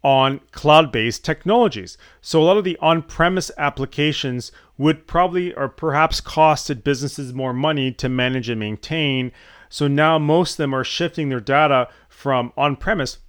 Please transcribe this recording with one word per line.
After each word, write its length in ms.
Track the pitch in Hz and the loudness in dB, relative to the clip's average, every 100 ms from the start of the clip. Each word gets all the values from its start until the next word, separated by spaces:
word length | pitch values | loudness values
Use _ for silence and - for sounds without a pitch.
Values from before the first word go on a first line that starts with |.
on 360 | 143 135 135 135 _ | 4 4 2 0 _
cloud-based 720 | - 147 151 156 113 113 - - | -2 6 6 6 -2 -2 -4 -6
technologies. 720 | 151 180 233 220 107 92 - - _ | -6 0 2 2 -2 -12 -18 -20 _
So 200 | - 160 | -2 2
a 20 | |
lot 140 | 160 202 | 4 4
of 60 | |
the 140 | 185 165 | 0 0
on-premise 720 | 156 165 - - 170 185 - - | 2 2 -2 -2 0 0 -6 -4
applications 920 | 143 131 135 - 151 143 135 123 - - _ - | -4 -4 -8 -2 -2 -2 -6 -6 -10 -20 _ -2
would 300 | 143 151 - | 0 0 -2
probably 460 | 170 180 180 180 - | 0 0 0 -4 -6
or 120 | 135 | -8
perhaps 540 | - 160 143 160 - | -4 -2 2 0 0
costed 640 | - - 156 147 - 127 | -4 2 4 4 -2 -4
businesses 500 | 143 131 139 - 131 | -2 -2 -4 -8 -10
more 200 | 127 131 | -6 -6
money 380 | 123 151 151 131 | -2 -2 -2 -4
to 140 | 120 131 | -4 -4
manage 400 | 127 127 131 117 | 0 0 -2 -4
and 120 | 113 | -4
maintain. 720 | 107 107 - 160 147 131 127 - - - - | -4 -8 -6 -2 -2 -2 -4 -10 -20 -20 -18
So 200 | - 143 | -2 0
now 320 | 143 156 160 | 2 2 2
most 320 | 147 160 175 | 2 2 2
of 60 | - | -2
them 180 | 147 131 | -2 -2
are 80 | |
shifting 460 | 131 - 175 - 143 | -4 -4 -4 -4 -4
their 100 | 127 | -4
data 500 | 107 139 151 131 120 _ _ | 0 2 4 2 0 _ _
from 460 | _ 143 131 120 - | _ -2 -2 -2 -2
on-premise 600 | 143 131 - 208 127 - | -2 -2 -2 -2 -4 -8